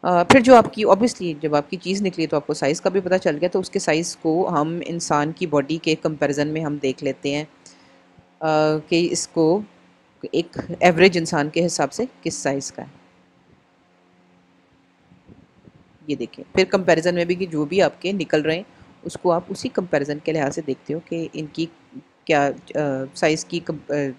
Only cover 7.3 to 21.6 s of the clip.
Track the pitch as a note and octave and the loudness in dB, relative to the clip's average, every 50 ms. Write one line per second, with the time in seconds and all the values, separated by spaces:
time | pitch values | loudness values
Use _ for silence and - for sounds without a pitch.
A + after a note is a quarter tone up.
7.3 | C#3 D3 D3+ D#3 _ _ _ - - _ _ _ - _ _ _ _ - _ _ | -4 -4 -6 -8 _ _ _ -20 -20 _ _ _ -20 _ _ _ _ -20 _ _
8.3 | _ _ D#3 D#3+ D#3 D#3 D#3 D#3 D#3 D#3 D3+ - F3+ E3 F3 E3+ - D#3+ - - | _ _ -2 0 2 2 2 2 0 -2 -2 0 0 2 2 2 -2 -4 -6 -6
9.3 | - E3+ D#3+ D#3 E3+ G#3 G#3 - _ _ _ _ _ _ _ _ _ _ - - | 0 2 2 4 2 0 -2 -8 _ _ _ _ _ _ _ _ _ _ -14 -6
10.3 | - - E3+ - - - - - E3 - - F3+ F3 D#3+ F3 G3 E3+ F3+ E3 D#3+ | -4 -4 -4 -4 -8 -12 -10 -10 -4 4 4 4 6 8 6 6 6 2 -4 -2
11.3 | - D#3 C#3+ D3+ D3+ E3 E3+ F3 - - D3+ C#3 - - A#3 C4 - - - E3 | 0 -2 -2 0 0 0 -2 0 0 -2 -2 -4 -2 -6 -6 -6 -6 -10 -10 -8
12.3 | D#3+ - - C#3+ C3+ C#3 C3+ - - - C3 C#3 - - _ _ _ _ _ _ | -8 -4 -4 -2 -2 -2 -6 -8 -12 -14 -16 -16 -18 -20 _ _ _ _ _ _
13.3 | _ _ _ _ - _ _ _ _ _ _ _ _ _ _ _ _ _ _ _ | _ _ _ _ -20 _ _ _ _ _ _ _ _ _ _ _ _ _ _ _
14.3 | _ _ _ _ _ _ _ _ _ _ _ _ _ _ _ _ - _ _ - | _ _ _ _ _ _ _ _ _ _ _ _ _ _ _ _ -20 _ _ -20
15.3 | - - - _ _ _ _ - _ - - _ _ _ - D3+ C#3+ - A#2+ A2 | -20 -20 -20 _ _ _ _ -20 _ -20 -20 _ _ _ -8 -6 -6 -6 -6 -12
16.3 | - - - - _ - F#3+ F3+ - G3 F#3 E3+ E3+ D#3+ D#3+ F3+ F3 F3 E3+ E3+ | -12 -18 -20 -4 _ 2 2 4 2 0 4 4 2 4 4 0 0 0 0 -2
17.3 | F3+ F3+ F#3+ F3 D#3+ D3+ D3+ C#3+ F3+ G3 F#3 D3 - - - F3 G3+ G3 D#3 - | -2 -4 -4 -4 -2 -4 -2 0 2 2 2 2 0 -4 -6 -4 -4 -4 -2 0
18.3 | - D#3 D3 D#3 D#3 E3+ G#3 - - - - - - _ - F3 - - - F3+ | 0 0 0 0 -2 -2 -6 -12 -20 -20 -20 -20 -20 _ -16 -14 -14 -4 0 0
19.3 | E3+ E3+ F3 - G3 - - B3+ - - F#3 F3 - D3 C#3+ D3 D3 D3 - - | 0 0 -2 -6 -12 -8 -8 -4 -4 -4 -4 -2 -2 -2 -2 -2 -6 -6 -4 -4
20.3 | A3+ D#3+ C#3+ C#3 C3+ - D3+ - C3 - - - D3 E3 - - E3+ E3+ E3 - | -2 0 -2 -2 -4 -6 -6 -6 -6 -8 -6 -8 -8 -8 -6 -8 -8 -6 -6 -8
21.3 | - - D#3 D3 - - | -8 -10 -12 -10 -6 -6